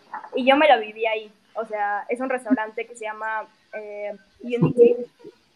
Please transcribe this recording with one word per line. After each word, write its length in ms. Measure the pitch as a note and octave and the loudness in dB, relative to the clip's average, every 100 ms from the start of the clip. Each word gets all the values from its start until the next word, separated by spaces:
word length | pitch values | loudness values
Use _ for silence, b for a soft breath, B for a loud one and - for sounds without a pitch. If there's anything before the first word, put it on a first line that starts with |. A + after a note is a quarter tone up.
| - - - | -16 -14 -8
y 100 | - | -2
yo 120 | B3+ C#4 | 4 6
me 120 | D4+ | 6
la 80 | B3 | 4
viví 300 | G#3+ A3 A3 | 2 -6 -4
ahí. 260 | A3 G#3+ _ _ | -4 -8 _ _
O 100 | - A3+ | -10 -8
sea, 380 | G#3+ G3+ G3+ - | -6 -4 -6 -6
es 120 | A#3+ | -6
un 80 | C4 | -4
restaurante 580 | B3 A#3+ G#3+ G#3+ A3 A3+ | -4 -2 -2 -2 -8 -12
que 80 | |
se 100 | A#3+ G#3+ | -12 -12
llama, 400 | G#3+ A3 A3 A3 _ _ | -8 -8 -8 -10 _ _
eh, 420 | G#3+ G#3+ G#3 G#3 G#3 _ _ | -14 -14 -12 -12 -12 _ _
Unity 520 | A#3+ A#3+ - B4 A#3 - - _ - _ _ | -6 0 2 6 6 6 -4 _ -20 _ _